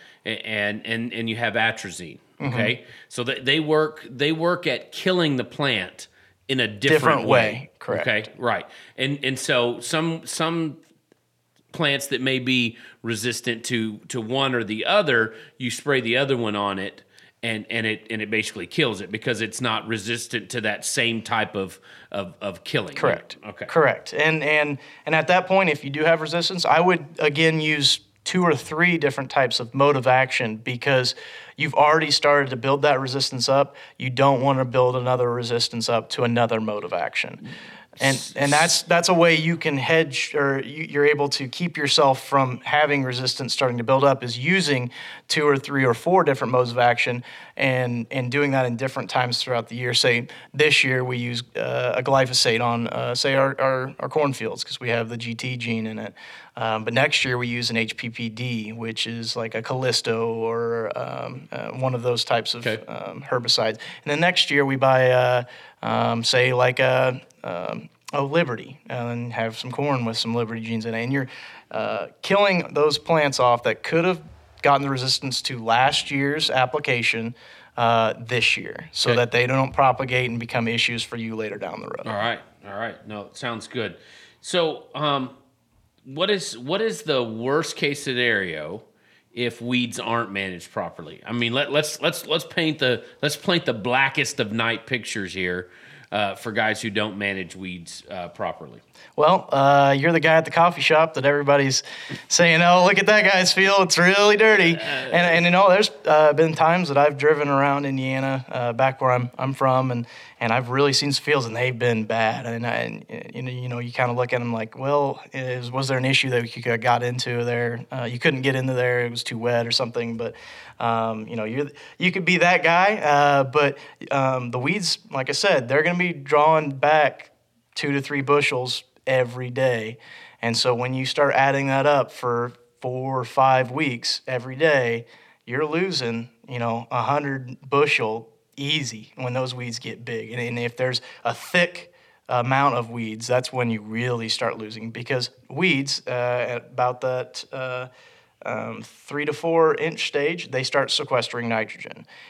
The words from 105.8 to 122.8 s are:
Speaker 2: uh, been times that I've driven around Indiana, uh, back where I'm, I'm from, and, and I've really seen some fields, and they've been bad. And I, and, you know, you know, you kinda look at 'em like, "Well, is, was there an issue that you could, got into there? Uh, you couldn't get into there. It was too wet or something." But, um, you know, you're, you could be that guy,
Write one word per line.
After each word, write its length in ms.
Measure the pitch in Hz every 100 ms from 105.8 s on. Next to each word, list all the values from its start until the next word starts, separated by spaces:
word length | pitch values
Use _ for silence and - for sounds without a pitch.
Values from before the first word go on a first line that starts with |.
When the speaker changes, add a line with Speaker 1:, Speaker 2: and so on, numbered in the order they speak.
| 214 - -
Speaker 2:
uh, 280 | 151 156
been 200 | 147 160
times 360 | 160 160 180 175
that 100 | 139
I've 180 | 147 139
driven 300 | 147 147 143
around 380 | 139 143 139 139
Indiana, 600 | 135 131 131 135 131 127
uh, 260 | 127 120
back 280 | 117 131 131
where 100 | 131
I'm, 200 | 123 120 -
I'm 160 | 131 139
from, 340 | 135 127 131
and, 160 | 120 117 - - -
and 140 | 117
I've 160 | 120 120
really 240 | 131 143
seen 180 | 131 143
some 120 | 139
fields, 240 | - 143 117
and 80 | 113
they've 220 | 127 117
been 280 | 120 113 110
bad. 400 | 113 113 117 120
And 200 | 117 120
I, 380 | 113 117 110 -
and, 220 | - -
you 80 | 120
know, 100 | 127
you 180 | 123 123
know, 100 | 120
you 120 | 120
kinda 220 | 120 123
look 200 | 120 120
at 60 | 123
'em 140 | 120
like, 240 | 117 110 123
"Well, 420 | 135 143 139 - -
is, 380 | 135 127 123 120
was 160 | 131 135
there 100 | 131
an 80 | 131
issue 240 | 131 135
that 260 | 120 117 -
you 60 |
could, 180 | 123 117
got 220 | 123 120
into 420 | 123 127 127 120
there? 420 | 120 120 120 120 123
Uh, 120 | 131
you 160 | 120 123
couldn't 240 | 165 131
get 120 | 131 131
into 180 | 131
there. 320 | 127 123 123 120
It 40 |
was 140 | 117
too 160 | - 113
wet 260 | 120 117 117
or 60 |
something." 440 | - 120 117 117 113
But, 200 | 113 - - - - -
um, 480 | 117 113 113 110 110
you 80 | 113
know, 80 |
you're, 240 | 110 127 143 - - -
you 140 | 180
could 140 | 190 175
be 120 | 175
that 260 | 175 175
guy, 340 | 165 170